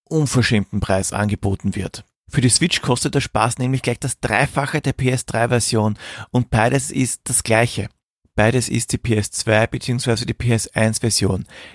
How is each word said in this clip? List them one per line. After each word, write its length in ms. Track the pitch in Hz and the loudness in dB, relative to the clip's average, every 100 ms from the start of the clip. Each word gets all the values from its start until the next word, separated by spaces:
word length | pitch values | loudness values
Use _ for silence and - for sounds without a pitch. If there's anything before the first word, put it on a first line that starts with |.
unverschämten 760 | - 160 147 127 - 107 95 104 | -4 0 2 2 2 0 0 -4
Preis 320 | - 95 - | -2 -2 -2
angeboten 640 | 98 104 101 101 95 98 98 | -2 -2 -2 -2 -2 -4 -4
wird. 280 | - - - _ - | -8 -10 -20 _ -6
Für 120 | - | 2
die 80 | 120 | 2
Switch 320 | - 214 - | 2 0 0
kostet 340 | - 123 147 | -2 0 0
der 60 | 139 | -2
Spaß 380 | - 107 117 - | 0 0 0 0
nämlich 240 | 127 131 | -2 -2
gleich 180 | - 120 | -2 -4
das 180 | - - | -6 -4
Dreifache 640 | 120 110 135 139 139 151 | -2 0 0 -2 -2 -2
der 140 | 135 | -2
P 160 | - 127 | 0 0
S 160 | 127 - | 0 -2
drei 220 | 113 117 | 0 2
Version, 480 | 120 - 113 107 104 - - - | 2 2 0 0 -2 -10 -16 -2
und 180 | 123 - | -2 2
beides 400 | 113 120 135 131 | 2 2 2 -2
ist 300 | 139 127 - | -2 -2 -4
das 200 | - 123 | -4 -2
gleiche. 440 | - 110 117 - 107 _ _ _ _ - | 2 2 2 -2 -8 _ _ _ _ 0
Beides 340 | 107 127 - | 2 2 0
ist 220 | 117 - | -4 -2
die 60 | 117 | -4
P 180 | 117 107 | 0 0
S 140 | 104 | -2
zwei 360 | - - 107 117 | -4 2 2 2
beziehungsweise 580 | - - 123 123 113 | -2 -4 -2 0 -2
die 100 | - | -2
P 180 | - 120 | -2 0
S 160 | 113 - | 0 0
eins 320 | - 110 110 | 2 4 4
Version. 440 | 113 - 95 92 - - - | 0 2 2 0 -4 -16 -20